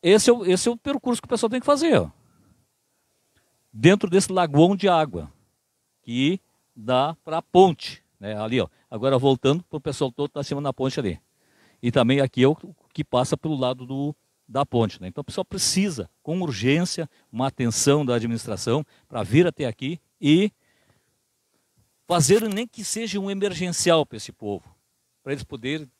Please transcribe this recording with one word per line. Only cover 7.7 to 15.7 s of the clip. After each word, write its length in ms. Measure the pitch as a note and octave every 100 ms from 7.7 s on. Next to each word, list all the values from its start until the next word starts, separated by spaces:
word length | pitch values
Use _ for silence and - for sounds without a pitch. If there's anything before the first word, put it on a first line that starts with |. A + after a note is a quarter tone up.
| - - - _ _
né? 200 | G2 G#2
Ali, 200 | A2 B2
ó. 80 | F#2+ _ _
Agora 260 | A2 C3 C3
voltando 460 | C3+ C3 C3+ D#3+
pro 160 | - D#3
pessoal 320 | D#3+ - C3+
todo 160 | A#2+ C#3+
que 60 |
tá 80 | D3
acima 180 | - C#3+
na 140 | C#3+
ponte 260 | - C3 D#3
ali. 200 | A2 D#2 _ _ _ _ _ _
E 100 | A#2+
também 280 | B2 A#2 C#3
aqui 240 | C3 -
é 40 | C3
o 100 | D#3+ - - _
que 100 | -
passa 340 | D3+ B2 B2+ C#3+
pelo 180 | D#3
lado 300 | D3 B2+ B2+
do, 300 | B2+ C3+ C#3+ D3 _ _ _
da 180 | B2
ponte, 360 | C#3 A#2+ A2 -
né? 60 | F#2
Então 140 | -
o 40 |
pessoal 200 | - -
precisa, 640 | F#3 F#3+ -